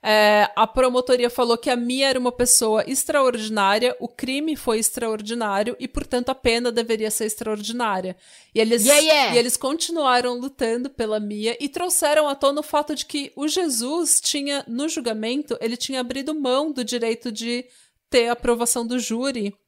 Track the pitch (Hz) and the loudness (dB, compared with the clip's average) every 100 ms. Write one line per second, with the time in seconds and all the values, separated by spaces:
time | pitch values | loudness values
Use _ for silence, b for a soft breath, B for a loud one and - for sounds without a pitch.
0 | 220 214 214 208 208 - 220 - 254 254 | 4 6 6 6 4 2 0 4 2 2
1 | 254 247 240 240 240 233 277 247 240 254 | 2 2 2 0 0 2 0 0 0 0
2 | 269 262 247 247 240 - 220 214 - 269 | 2 2 -2 0 2 4 4 0 0 -4
3 | - 294 262 233 214 214 196 208 247 247 | 0 2 2 0 -4 0 2 4 2 -2
4 | 247 - 254 269 311 294 - 220 220 - | -10 -8 -4 -2 -2 -4 -2 0 0 -2
5 | 226 220 208 240 214 196 214 - 262 - | -4 -6 -6 -4 -2 0 -2 -4 -8 -8
6 | - 247 247 254 226 233 240 226 226 220 | -4 -4 -2 0 0 2 0 -2 -2 -2
7 | 214 - 214 - 220 214 208 240 226 190 | -2 -2 -4 -6 -6 -6 -6 -4 -2 -2
8 | 185 - b b b 220 220 233 214 294 | -6 -12 b b b 0 2 4 6 6
9 | 311 302 247 240 240 - 285 320 - 330 | 6 4 4 4 2 -2 -2 -4 -4 0
10 | 269 247 247 247 262 269 226 233 269 - | 2 2 2 -4 -8 -4 -2 -2 -6 -6
11 | 220 214 208 208 214 233 285 339 359 349 | -2 -2 -4 -4 -4 -4 -6 -4 -2 0
12 | 294 302 294 277 277 285 294 294 302 294 | 4 4 2 2 0 0 -2 -2 -2 -6
13 | - 294 277 - 294 311 349 233 247 330 | -4 -6 -6 -6 -2 0 0 -2 -2 -2
14 | 320 - - 294 285 277 - 233 302 330 | 2 0 0 -4 -2 -4 -4 -6 -4 -4
15 | 240 220 220 262 294 - 226 240 - 262 | -4 -4 -4 -4 -6 -6 -4 -6 -6 -6
16 | 247 262 269 311 262 262 311 262 233 247 | -6 -6 -6 -4 0 0 0 -4 -4 -4
17 | 226 233 247 214 226 240 247 b b b | -2 -4 -6 -8 -6 -6 -6 b b b
18 | _ 247 233 240 - 233 240 247 233 247 | _ 2 2 0 0 0 0 -2 -2 -4
19 | 226 220 269 247 202 - | -2 -4 -2 -2 -6 -6